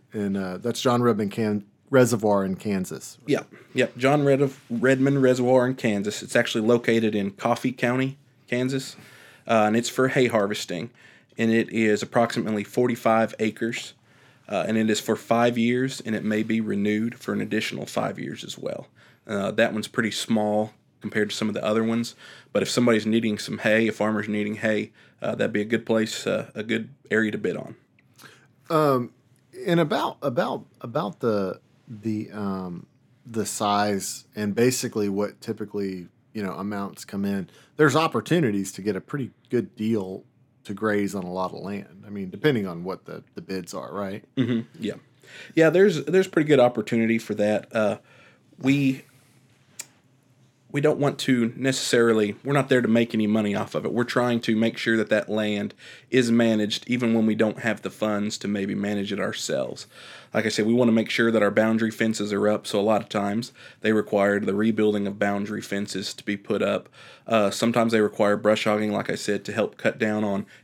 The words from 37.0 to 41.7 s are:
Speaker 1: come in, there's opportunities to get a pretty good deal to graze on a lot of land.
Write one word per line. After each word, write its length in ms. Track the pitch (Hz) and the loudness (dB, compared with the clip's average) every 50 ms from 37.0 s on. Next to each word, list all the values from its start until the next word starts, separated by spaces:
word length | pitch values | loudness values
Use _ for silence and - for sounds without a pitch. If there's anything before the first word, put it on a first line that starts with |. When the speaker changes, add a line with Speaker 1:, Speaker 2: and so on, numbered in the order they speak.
| - | -14
Speaker 1:
come 200 | - - 98 98 | -10 -6 -4 -2
in, 260 | 101 101 98 90 - - - - _ _ | -2 -2 -4 -4 -8 -14 -20 -20 _ _
there's 200 | - 151 147 123 | 2 4 4 4
opportunities 720 | 156 160 160 - 117 - - 156 175 156 113 101 98 98 - | 4 2 2 0 -2 0 2 2 2 2 2 0 0 -2 -4
to 100 | - - | -8 -6
get 120 | 95 107 98 | -4 -4 -4
a 40 | 92 | -4
pretty 300 | - - - 143 127 101 - _ _ _ | -6 -8 -8 -8 -8 -8 -12 _ _ _
good 240 | - 120 104 - _ | -2 -2 -2 -4 _
deal 480 | - 107 110 113 107 95 92 92 - - _ _ _ _ _ _ _ _ | -6 -2 -2 0 -2 -2 -6 -10 -12 -14 _ _ _ _ _ _ _ _
to 80 | - | -12
graze 420 | 101 98 110 107 104 101 101 98 95 | -8 -4 -2 0 0 0 0 -2 -4
on 80 | 98 90 | -6 -8
a 80 | 90 | -6
lot 200 | 90 92 92 90 | -4 -4 -4 -4
of 80 | - - | -6 -10
land. 440 | - 95 | -10 -8